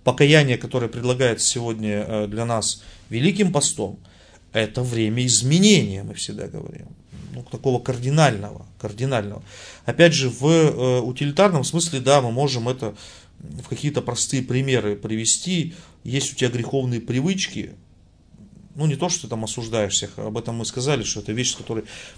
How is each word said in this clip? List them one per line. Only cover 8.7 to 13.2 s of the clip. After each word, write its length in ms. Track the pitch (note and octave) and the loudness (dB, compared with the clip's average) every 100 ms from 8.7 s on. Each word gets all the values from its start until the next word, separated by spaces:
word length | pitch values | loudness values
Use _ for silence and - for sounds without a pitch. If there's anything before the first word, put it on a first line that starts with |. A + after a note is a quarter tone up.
| - | -12
кардинального. 600 | G#2+ G#2 C3 B2+ G2+ G#2 - - - - - | -12 -6 -2 -2 -2 -8 -14 -20 -20 -10 -6
Опять 260 | B2 E3+ | 6 6
же, 140 | C3+ C3 | 6 0
в, 160 | G#2 C#3 | 0 4
э, 540 | E3 D#3 A2+ B2+ B2+ | 6 4 4 2 2
утилитарном 640 | A#2+ B2+ C#3+ D3 G3+ D#3+ | 0 -2 0 4 4 4
смысле, 360 | B2 E3 E3 C3+ | 0 -2 -2 0
да, 200 | A#2+ C#3+ | 4 4
мы 120 | A#2+ | 4
можем 360 | A#2 C#3+ B2 A#2 | 0 0 0 -2
это 260 | B2+ A2 G2+ - - | -4 -6 -8 -16 -20